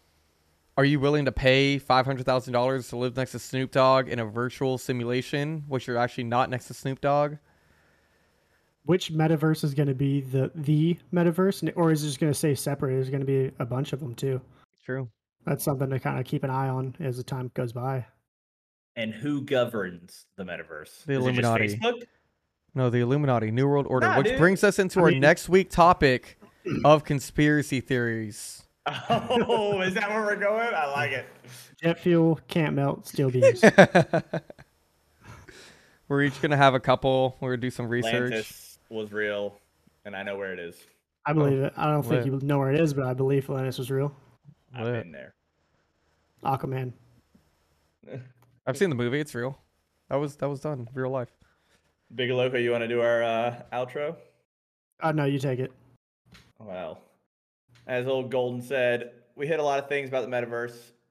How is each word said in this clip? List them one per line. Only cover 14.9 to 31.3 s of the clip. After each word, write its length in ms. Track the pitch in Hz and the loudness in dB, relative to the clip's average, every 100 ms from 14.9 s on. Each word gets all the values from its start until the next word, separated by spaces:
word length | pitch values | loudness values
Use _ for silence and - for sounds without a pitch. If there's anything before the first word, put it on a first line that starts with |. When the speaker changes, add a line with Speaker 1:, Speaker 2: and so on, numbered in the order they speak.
| 131 120 - _ _ | -8 -8 -12 _ _
Speaker 2:
That's 180 | - 143 | -6 -4
something 280 | 156 135 135 | -2 -2 -2
to 100 | 131 | -4
kinda 240 | 143 131 | -4 -4
keep 180 | 127 147 | -4 -4
an 60 | 139 | -4
eye 200 | 131 135 | -2 -2
on 260 | 131 131 - | -2 -6 -6
as 200 | 147 123 | -6 -6
the 40 | |
time 280 | 120 131 127 | -6 -8 -8
goes 180 | - 123 | -6 -6
by. 320 | 120 131 131 113 _ _ _ _ _ _ _ _ 117 | -6 -4 -6 -8 _ _ _ _ _ _ _ _ -8
Speaker 3:
And 160 | 113 | -8
who 300 | 110 139 143 | -6 -4 -4
governs 840 | 135 131 117 113 92 87 85 - - - | 0 0 0 -2 -6 -8 -18 -20 -20 -14
the 60 | |
metaverse? 600 | 90 80 80 78 78 - | -10 -10 -12 -14 -16 -14
Speaker 1:
The 80 | - | -4
Speaker 3:
Is 140 | 135 127 | -2 0
it 60 | |
just 40 | 123 | 0
Speaker 1:
Illuminati. 240 | 117 113 104 107 | 2 2 0 -2
Speaker 3:
Facebook? 260 | 226 240 - _ _ _ _ _ _ | -2 -4 -8 _ _ _ _ _ _
Speaker 1:
No, 140 | 135 127 | -2 0
the 120 | 120 | 2
Illuminati, 500 | 120 143 143 120 110 | 2 2 2 2 0
New 180 | 117 139 | 0 2
World 180 | 143 135 | 2 2
Order, 160 | 127 370 | 2 4
Speaker 3:
Nah, 80 | 349 | 4
Speaker 1:
which 100 | 214 | 2
Speaker 3:
dude. 100 | 262 | 4
Speaker 1:
brings 260 | 175 196 | 4 6
us 140 | 202 196 | 4 4
into 220 | 185 190 | 0 4
Speaker 2:
I 20 | |
Speaker 1:
our 80 | 165 | 4
Speaker 2:
mean 100 | 135 | 6
Speaker 1:
next 300 | 143 170 - | 6 4 4
week 180 | 185 180 | 4 4
topic 720 | - 165 175 143 123 - - - _ | 6 6 6 4 2 -2 -20 -20 _
<clears throat> 220 | 190 147 143 | -6 2 6
of 180 | 151 | 6
conspiracy 760 | - 143 - - 151 151 143 135 | 4 -4 -2 2 4 2 0 -4
theories. 800 | - 127 117 113 107 107 - - - _ 143 | -2 -2 0 -2 -6 -10 -16 -18 -20 _ -8
Speaker 3:
<laughs> 240 | 135 - | -6 -2
Oh, 720 | 226 - 247 220 208 208 196 | -2 0 0 2 0 0 0
is 100 | 185 | 0
that 140 | 185 208 | -2 -2
where 140 | 214 | -2
we're 140 | 208 202 | -2 0
going? 380 | 202 220 233 | 0 0 0
I 120 | 180 143 | -2 -2
like 180 | 143 147 | -2 -2
it. 140 | 131 - | -4 -8